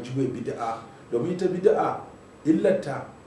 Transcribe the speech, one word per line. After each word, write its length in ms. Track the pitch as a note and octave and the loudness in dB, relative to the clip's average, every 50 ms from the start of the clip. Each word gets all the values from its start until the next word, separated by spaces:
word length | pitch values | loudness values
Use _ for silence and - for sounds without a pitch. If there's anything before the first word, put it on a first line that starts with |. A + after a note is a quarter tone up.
juye 280 | A#2+ - B2+ C3+ C3 A#2 | -4 -4 -2 0 0 0
bid'a, 480 | - A2 - - A#2+ - A#2 A2+ A2+ A2+ - - - - - - | -2 -4 -6 -6 -6 -4 -4 -4 -6 -6 -10 -16 -18 -20 -14 -4
domin 220 | - A#2 C#3 E3+ F#3 | -2 -2 0 0 -2
ita 140 | F3+ F#3+ | 0 0
bid'a 540 | F3+ - - - G#3+ - - - - - - - - - - - - - - - | 0 0 4 4 4 4 4 2 0 -2 -4 -8 -14 -18 -20 -20 -20 -20 -8 0
illarta 600 | - D#3+ G3 G3+ G3 - - - C#3+ C3+ A#2+ - - - - - | 2 2 4 4 4 2 2 0 -4 -6 -8 -8 -12 -16 -20 -18